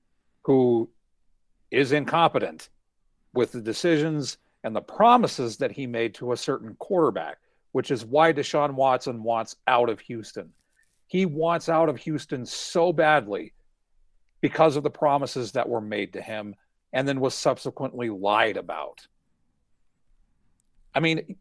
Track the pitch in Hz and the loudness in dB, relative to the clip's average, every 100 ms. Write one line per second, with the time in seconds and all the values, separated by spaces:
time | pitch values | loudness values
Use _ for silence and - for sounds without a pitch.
0 | _ _ _ _ - 131 123 117 117 _ | _ _ _ _ 2 4 6 2 0 _
1 | _ _ _ _ _ _ _ 123 135 147 | _ _ _ _ _ _ _ 0 2 0
2 | 123 160 165 127 92 80 - _ _ _ | 0 2 2 2 -2 -8 -20 _ _ _
3 | _ _ _ 120 123 123 110 110 175 156 | _ _ _ -2 -2 -2 -6 -2 2 2
4 | 160 151 127 - _ _ - 107 - - | 2 -2 -6 -10 _ _ -6 -6 -8 4
5 | 226 240 170 - 120 110 131 - 127 120 | 6 6 4 -2 -6 -4 -6 -4 -6 -2
6 | 113 - 123 120 - 135 113 95 - 185 | -4 -4 -4 -4 -2 -4 -6 -16 -2 2
7 | 147 92 78 - _ _ _ 135 - 127 | 2 2 -8 -12 _ _ _ -4 -2 -4
8 | 110 139 165 147 139 156 147 135 135 127 | 0 4 4 2 -2 0 0 2 2 2
9 | - 117 110 113 113 - - 123 120 107 | -2 -6 -2 -2 -4 -6 2 4 4 0
10 | - 120 104 - 90 _ _ _ _ _ | -8 -12 -10 -14 -16 _ _ _ _ _
11 | _ 185 190 147 165 170 165 160 160 127 | _ 0 0 0 0 0 2 2 2 0
12 | - 151 - 135 117 - - 170 175 160 | -6 -6 -6 -8 -8 -10 -4 2 2 4
13 | 156 151 104 95 78 _ _ _ _ _ | 4 4 2 -8 -8 _ _ _ _ _
14 | _ _ _ _ 139 - 160 143 143 - | _ _ _ _ -4 4 2 2 -4 -2
15 | 151 143 135 135 110 127 - 120 107 104 | 0 2 -2 -6 -6 -4 -2 -4 -4 -6
16 | 101 95 - 107 104 98 _ _ _ 135 | -6 -8 -10 -10 -10 -16 _ _ _ -2
17 | 139 135 131 - 151 127 139 - 135 127 | -2 0 -2 0 -2 -2 -6 -8 -10 -6
18 | 120 95 98 104 113 95 85 82 69 - | -8 -2 2 4 2 0 -8 -10 -10 -14
19 | - _ _ _ _ _ _ _ _ _ | -20 _ _ _ _ _ _ _ _ _
20 | _ _ _ _ _ _ _ _ _ 135 | _ _ _ _ _ _ _ _ _ -2
21 | 165 160 - - | 0 -2 -6 -14